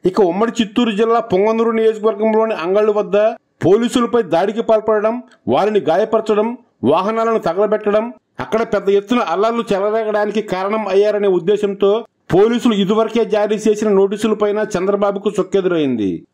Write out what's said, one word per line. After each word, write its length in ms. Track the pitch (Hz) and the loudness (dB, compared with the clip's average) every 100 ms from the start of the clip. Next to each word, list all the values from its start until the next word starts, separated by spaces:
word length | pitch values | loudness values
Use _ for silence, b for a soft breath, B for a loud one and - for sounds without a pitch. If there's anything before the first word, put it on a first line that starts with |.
| 180 | -2
ఇక 140 | 185 | 2
ఉమ్మడి 320 | 185 180 233 233 | 0 2 -2 -2
చిత్తూరు 300 | 214 247 233 | -2 0 -2
జిల్లా 300 | 202 226 233 | 0 0 0
పొంగనూరు 500 | 226 180 208 226 226 | 0 0 0 0 0
నియోజకవర్గంలోని 840 | 226 220 208 214 202 220 220 226 | 2 0 0 -2 0 0 0 0
అంగళ్ళు 380 | 185 165 196 214 | -2 0 2 2
వద్ద 240 | 196 180 196 214 233 _ _ 156 | 0 0 2 0 -2 _ _ 2
పోలీసులపై 560 | 208 240 254 233 240 | 2 2 0 0 0
దాడికి 400 | 180 165 196 220 | 0 0 0 -2
పాల్పడడం, 600 | 226 220 214 214 214 240 - b - | 0 0 2 0 0 -4 -10 b -2
వారిని 320 | 131 202 214 | 0 2 0
గాయపరచడం, 800 | 151 170 214 220 214 208 220 247 _ _ | 0 0 2 -2 0 0 0 -4 _ _
వాహనాలను 540 | 113 160 190 226 226 220 | 0 2 0 -2 0 0
తగలబెట్టడం, 760 | 170 175 208 214 208 214 233 - _ - | -2 0 0 0 0 0 -2 -12 _ -12
అక్కడ 220 | - 220 | -4 -2
పెద్ద 260 | 226 202 185 | -2 -2 0
ఎత్తున 300 | 202 196 247 | 0 0 -2
అల్లర్లు 460 | 190 175 226 233 226 | 0 0 0 -2 -2
చెలరేగడానికి 720 | 196 208 220 214 208 208 208 | -2 0 -2 -2 -2 -2 -4
కారణం 460 | 208 185 196 220 202 | -4 -4 -2 -4 0
అయ్యారనే 400 | 190 208 202 202 | 2 2 2 0
ఉద్దేశంతో 760 | 180 165 208 208 196 196 214 214 _ _ | 0 0 0 -2 0 0 0 -4 _ _
పోలీసులు 400 | 165 220 240 240 | 4 4 2 0
ఇదివరకే 500 | 202 190 214 220 233 | 2 2 0 0 0
జారీ 340 | 214 208 208 214 220 | 0 0 0 0 0
చేసిన 200 | 208 214 | 0 2
నోటీసులపైన 800 | 190 196 202 226 208 208 208 208 185 | 2 2 0 -2 0 0 0 -4 -2
చంద్రబాబుకు 520 | 190 202 202 196 208 190 | -2 0 0 -2 -4 -4
చుక్కెదురైంది. 720 | 175 196 185 170 143 120 101 82 - | -2 -2 0 0 0 -2 -4 -4 -12